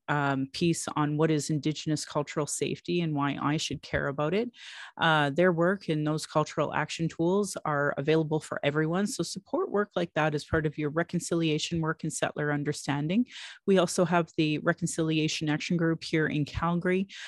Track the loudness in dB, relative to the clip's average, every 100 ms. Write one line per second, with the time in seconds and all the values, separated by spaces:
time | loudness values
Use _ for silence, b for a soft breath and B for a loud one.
0 | -2 2 2 2 -2 0 0 0 -2 0
1 | 0 2 2 2 0 -2 -2 -4 -2 -4
2 | -4 -4 -4 -4 -4 -4 -4 -4 -4 -2
3 | 0 0 -2 -2 -2 -2 -2 -8 -4 -4
4 | -2 -2 -2 -2 -2 B B B B -2
5 | 2 4 4 4 4 4 2 0 -2 -2
6 | 0 -2 -2 0 0 0 -2 0 -2 -2
7 | -4 0 2 2 0 -4 -2 0 0 0
8 | 2 2 2 -2 -4 -2 0 2 0 0
9 | 0 -2 -6 -8 -4 -2 0 -2 -2 -2
10 | -2 2 2 0 0 0 0 -2 -2 -2
11 | -2 -2 -2 0 2 0 0 -2 -2 -2
12 | -4 -4 -4 -2 -2 0 -2 -4 -2 -2
13 | 0 0 0 B B B 2 4 4 2
14 | 2 2 2 0 0 2 0 0 -2 -2
15 | 0 2 0 0 0 -2 0 0 2 0
16 | 0 0 2 0 -2 -2 -2 0 0 0
17 | -2 B